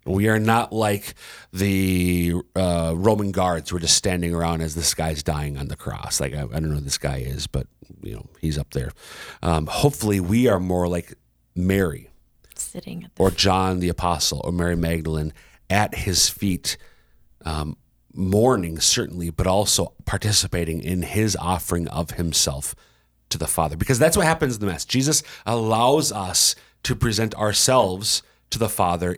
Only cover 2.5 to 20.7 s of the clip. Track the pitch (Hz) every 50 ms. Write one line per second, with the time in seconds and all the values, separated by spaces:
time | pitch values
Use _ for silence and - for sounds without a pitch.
2.5 | _ - 92 90 87 85 82 82 82 85 92 110 113 101 104 98 92 92 92 90
3.5 | 87 82 76 - 90 90 82 82 - - - 98 92 87 87 85 85 85 85 82
4.5 | 85 82 82 80 76 82 80 - - - 82 80 78 73 71 - 80 73 73 73
5.5 | 71 69 69 65 69 - - - 69 - - - - - 71 69 62 73 71 58
6.5 | 55 78 78 78 76 73 71 67 - - - 71 69 65 62 65 65 69 76 -
7.5 | - 67 65 - _ _ - - - - - 50 52 55 - - - _ - 80
8.5 | 76 71 71 - - 71 62 76 - - - - - - - - - - - 87
9.5 | 82 80 78 76 - - - 147 143 - - 107 101 98 90 87 104 117 123 123
10.5 | 104 90 90 92 90 90 90 87 87 87 - - - - _ _ _ _ _ _
11.5 | _ 90 90 92 95 98 95 85 71 62 - - - _ _ _ _ _ _ _
12.5 | - - - - - 185 - - 180 175 170 - - - 92 95 87 - - 98
13.5 | 92 95 95 92 92 90 90 87 85 - - 87 85 80 - - - 71 - -
14.5 | 87 87 87 87 87 85 82 82 85 82 78 80 78 78 78 78 - - - -
15.5 | - _ _ - 92 101 104 98 - - - 104 90 82 - - - - - 101
16.5 | 90 - - - - - - - - _ _ _ _ _ _ _ _ _ - 82
17.5 | 80 76 76 76 - - _ _ _ _ _ _ - - 95 92 95 104 113 127
18.5 | 127 107 87 82 80 78 - - - 123 107 - 80 90 85 85 80 - - 92
19.5 | 92 101 107 - - - 90 - - - - - - 98 - 107 104 - - 90
20.5 | - 90 85 80